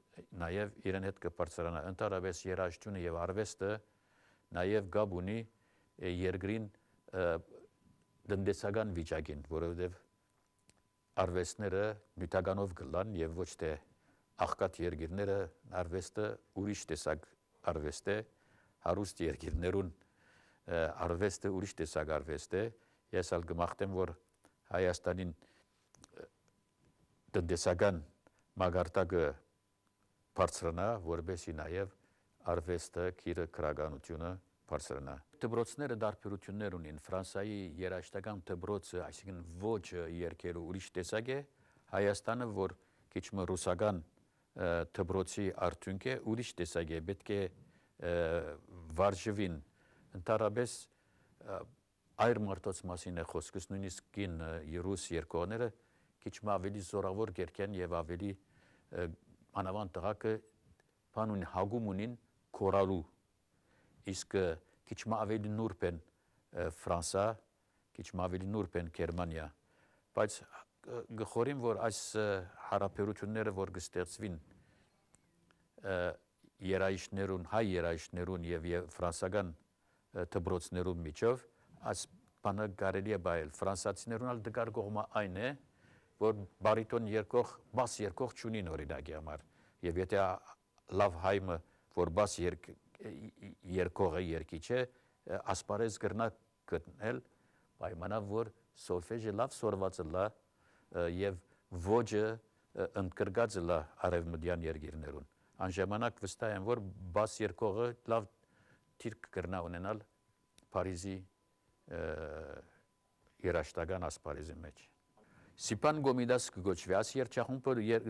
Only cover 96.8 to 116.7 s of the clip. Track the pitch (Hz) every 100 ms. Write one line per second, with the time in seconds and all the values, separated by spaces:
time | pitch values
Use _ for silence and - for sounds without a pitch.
96.8 | - - 107 127 - _ _ _ _ _
97.8 | 90 80 92 107 101 107 113 - _ -
98.8 | - 90 87 117 110 101 135 - 110 98
99.8 | 95 - 82 92 104 - _ _ _ _
100.8 | _ 87 85 87 98 90 - _ _ 90
101.8 | 87 113 110 104 110 113 - _ _ 98
102.8 | 90 101 92 - 98 95 117 98 85 85
103.8 | 76 - 92 87 82 82 85 85 82 78
104.8 | 76 78 71 71 69 _ _ - 92 90
105.8 | 95 107 120 - 98 - 113 101 95 120
106.8 | 98 - 92 92 107 - 104 - 110 98
107.8 | 120 113 - 113 101 - _ _ - -
108.8 | _ _ 113 110 - 92 87 92 85 87
109.8 | 95 107 101 _ _ _ _ - _ 92
110.8 | 90 87 95 92 92 _ _ _ _ _
111.8 | - 82 82 78 78 78 73 - - -
112.8 | _ _ _ _ _ _ 90 85 76 -
113.8 | 82 92 82 - 78 71 78 76 82 -
114.8 | - _ _ _ - - - - - 107
115.8 | 151 151 139 127 120 123 - - 92